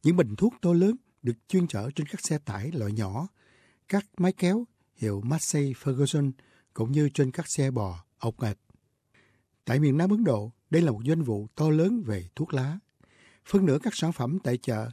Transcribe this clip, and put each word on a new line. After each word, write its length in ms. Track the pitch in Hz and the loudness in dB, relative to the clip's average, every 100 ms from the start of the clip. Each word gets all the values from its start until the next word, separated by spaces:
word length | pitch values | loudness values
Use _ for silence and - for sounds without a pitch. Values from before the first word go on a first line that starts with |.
Những 120 | 151 175 | 4 4
bình 200 | 120 107 | 2 2
thuốc 180 | 220 - | 0 2
to 120 | 175 | 2
lớn 220 | 170 190 247 _ _ | 4 4 2 _ _
được 120 | 123 117 _ | -6 -6 _
chuyên 200 | 185 175 | 0 0
chở 220 | 104 113 143 | -2 -4 -6
trên 120 | 151 | -8
các 140 | - | -8
xe 160 | - 151 | -4 -6
tải 340 | - 104 123 | -4 -8 -6
loại 200 | 165 104 | -4 -4
nhỏ, 360 | 107 98 107 185 _ _ _ _ _ _ | -2 -4 -6 -8 _ _ _ _ _ _
các 160 | 196 - - | -4 -4 -2
máy 160 | 180 | 0
kéo 320 | - 180 208 240 _ _ _ | 2 0 0 -4 _ _ _
hiệu 260 | 110 101 | -4 -2
Massey 520 | 113 160 - 151 139 | -2 -2 -2 -2 -2
Ferguson 580 | 123 143 131 139 151 139 127 _ _ _ | -2 -4 0 2 2 0 -2 _ _ _
cũng 180 | - 113 | -6 -2
như 180 | 143 147 | 2 0
trên 220 | 147 131 | 2 0
các 140 | 127 165 | 0 -6
xe 240 | - 135 | -2 0
bò 320 | 127 98 90 _ _ | 0 -4 -6 _ _
ọc 220 | 117 - | -6 -4
ẹp. 160 | 110 101 _ _ _ _ _ _ _ _ _ _ - | -6 -6 _ _ _ _ _ _ _ _ _ _ -2
Tại 140 | 131 | 2
miền 180 | 151 139 | 4 4
Nam 120 | 180 | 2
Ấn 140 | 208 | 2
Độ, 280 | 208 113 107 - _ | 2 0 -2 -14 _
đây 120 | 160 | 2
là 100 | 165 | 2
một 100 | 107 120 | 0 0
doanh 180 | 165 | 0
vụ 240 | 135 104 107 - | 0 -4 -6 0
to 140 | 156 | 2
lớn 340 | 156 180 240 123 | 4 2 0 -2
về 240 | 101 90 - | -6 -6 -8
thuốc 180 | 156 | -4
lá. 260 | 139 131 180 _ _ _ _ _ _ - | -4 -4 -6 _ _ _ _ _ _ 0
Phân 200 | 196 185 | 2 4
nửa 140 | 151 | 2
các 120 | 233 - | 0 -2
sản 160 | 160 | -4
phẩm 280 | 170 123 180 | -2 -4 -2
tại 140 | - 123 | -2 -2
chợ 320 | - 110 113 | -2 -4 -6